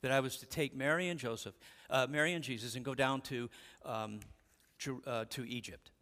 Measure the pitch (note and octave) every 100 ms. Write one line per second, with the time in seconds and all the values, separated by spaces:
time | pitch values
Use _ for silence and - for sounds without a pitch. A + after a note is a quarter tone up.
0 | C3 C3+ C3 - - - C#3+ C3 C#3 D#3+
1 | F3+ E3+ B2+ A2+ - - - - - C3+
2 | B2+ D3 D#3 F3 B2+ A#2+ A#2+ A#2 C3+ C3
3 | C3 C3+ - B2+ B2 - - - C3+ A2
4 | A2 G#2+ - - _ _ _ - - B2+
5 | - A#2 A2+ - A#2 B2 - - - _